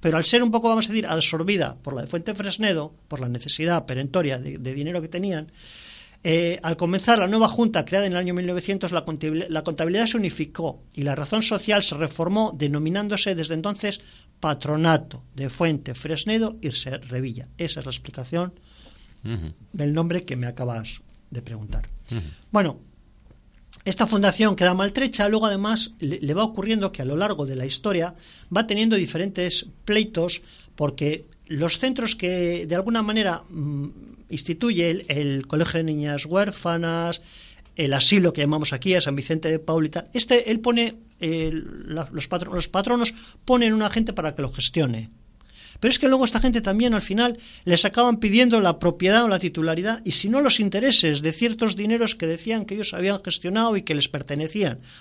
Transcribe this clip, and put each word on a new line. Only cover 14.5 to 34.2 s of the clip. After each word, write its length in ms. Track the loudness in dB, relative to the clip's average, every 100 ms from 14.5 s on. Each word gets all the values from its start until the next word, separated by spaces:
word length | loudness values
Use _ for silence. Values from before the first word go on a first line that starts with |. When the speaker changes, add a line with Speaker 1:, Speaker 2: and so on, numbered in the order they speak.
| -2 -2 2 4 4 2 -14 -14
Speaker 1:
de 140 | -8 -8
Fuente 460 | -2 0 0 -4
Fresnedo 640 | -10 -6 -4 0 0 0 -4
y 120 | -6
Se-, 260 | -4 -6 -8
Revilla. 500 | -6 -6 -4 -8 -12 -8
Esa 240 | -6 -6
es 60 | -8
la 60 |
explicación 600 | -10 -10 -12 -6 -4 -4 -6 -20 -20 -20 -20 -20 -12
Speaker 2:
Ujú. 300 | -8 -6 -6 -10 -12
Speaker 1:
del 220 | -4 0
nombre 280 | 0 0 -2
que 140 | -4 -6
me 100 | -6
acabas 540 | -4 -6 -6 -8 -12 -18 -20 -14
de 100 | -12
preguntar. 480 | -10 -12 -6 -4 -4 -10 -8
Speaker 2:
Ujú. 100 | -8 -8 -12 -2
Speaker 1:
Bueno, 280 | 2 2 -2 -14 -20 _ _ -20 -20 -20 -20 -16 -8 -4
esta 200 | 0 2
fundación 500 | 4 4 4 2 4
queda 180 | 4
maltrecha, 520 | 4 0 0 0 2 2
luego 160 | 2 2
además 480 | 0 0 -2 -2 -6
le, 200 | -6 -4
le 140 | -2
va 100 | 0
ocurriendo 480 | 0 -2 -2 0 -2
que 80 | -4
a 60 | -4
lo 100 | -2
largo 300 | -2 -2 -4
de 100 | -4
la 80 |
historia 500 | -4 -4 -2 0 -2 -6 -20 -20 -2
va 120 | -2 0
teniendo 300 | 2 2 2
diferentes 720 | 0 -2 -4 -2 -2 -2 -4 -8 -2
pleitos 560 | 0 0 -2 -2 -4 -8 -20 -18
porque 500 | -4 -4 -2 -2 -4 -8 -20 -8
los 320 | -2 -2 0
centros 360 | 0 0 -2
que 520 | -2 -2 0 0 -2 -2
de 80 |
alguna 280 | -2 0 0
manera, 400 | 0 0 0 -2 -8
mm, 380 | -6 -4 -4 -6 -10 -20 -20